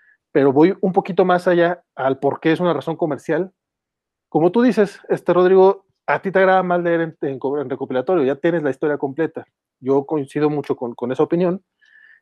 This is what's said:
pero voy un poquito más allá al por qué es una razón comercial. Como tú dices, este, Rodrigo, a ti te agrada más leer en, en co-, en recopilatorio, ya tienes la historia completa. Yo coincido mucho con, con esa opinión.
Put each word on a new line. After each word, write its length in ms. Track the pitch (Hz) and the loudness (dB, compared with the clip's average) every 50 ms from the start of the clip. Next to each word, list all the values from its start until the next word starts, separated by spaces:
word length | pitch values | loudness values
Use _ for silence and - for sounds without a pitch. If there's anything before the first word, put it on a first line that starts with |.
| _ _ _ _ _ _ - | _ _ _ _ _ _ 0
pero 180 | 151 135 139 | 2 2 4
voy 240 | 127 143 156 185 - - | 4 4 4 4 2 0
un 100 | - 190 | -4 -2
poquito 320 | 175 196 180 - 175 190 185 | 0 -2 -2 0 0 0 2
más 240 | 185 180 175 180 | 2 0 0 0
allá 360 | 185 175 175 170 175 180 175 _ _ _ | 0 2 2 2 0 -2 -4 _ _ _
al 240 | - 127 135 135 131 | -4 -4 -4 -2 -2
por 220 | - 139 131 - | -2 -4 -4 -2
qué 100 | - 160 | -2 -2
es 80 | 160 151 | 0 0
una 140 | 180 175 156 | 0 -2 -2
razón 240 | 135 - 170 160 | -2 -4 -8 -6
comercial. 560 | - 175 156 143 113 - - 160 156 185 185 - _ _ _ _ _ _ _ _ _ _ _ _ _ _ | -4 -4 -4 -4 -6 -6 -4 -4 -4 -4 -6 -10 _ _ _ _ _ _ _ _ _ _ _ _ _ _
Como 240 | _ - 156 156 175 | _ 0 0 2 2
tú 120 | - 240 240 | 2 2 2
dices, 360 | 254 190 220 202 - - - - | 2 2 2 0 0 -2 -8 -8
este, 240 | - 190 156 - - | -6 -6 -2 0 0
Rodrigo, 540 | 175 180 180 180 190 190 190 190 196 - _ _ _ _ _ | 2 4 4 4 6 6 6 4 4 0 _ _ _ _ _
a 140 | - 143 151 | -4 -4 -4
ti 100 | - 196 | -2 -2
te 80 | 170 190 | 0 2
agrada 220 | 190 190 185 190 | 2 4 4 2
más 200 | 185 180 175 175 | 2 0 -2 -2
leer 180 | 175 175 170 165 | 0 0 -2 -2
en, 180 | 165 165 - _ | -2 -4 -6 _
en 180 | 160 143 135 123 | -8 -8 -6 -6
co-, 220 | - 131 143 151 | -6 -6 -4 -6
en 80 | 139 - | -6 -6
recopilatorio, 560 | 135 123 131 117 131 127 127 190 185 170 135 | -8 -8 -8 -6 -4 -4 -2 0 0 0 0
ya 100 | 131 143 | 0 -2
tienes 280 | 139 - 170 170 170 151 | -2 -2 -2 -2 -2 -2
la 60 | 139 | -4
historia 280 | 127 - - 151 147 | -4 -2 -2 -4 -2
completa. 480 | 139 151 139 131 156 160 156 - - 113 _ _ _ _ _ _ _ | -2 -4 -6 -4 -4 -6 -6 -6 -10 -18 _ _ _ _ _ _ _
Yo 260 | 120 127 139 143 139 | -4 -2 0 0 0
coincido 440 | - 160 151 139 135 - 147 151 151 | -2 -4 -6 -6 -6 -4 -2 -2 -2
mucho 260 | 151 143 139 - 139 | -2 -4 -6 -6 -6
con, 180 | - 127 120 117 | -6 -8 -10 -8
con 200 | - 123 120 131 | -8 -8 -4 -2
esa 100 | - 156 | -2 -2
opinión. 400 | - 175 170 185 170 185 202 - _ _ _ _ _ _ _ _ _ _ _ | 0 0 -2 -2 -2 -4 -6 -10 _ _ _ _ _ _ _ _ _ _ _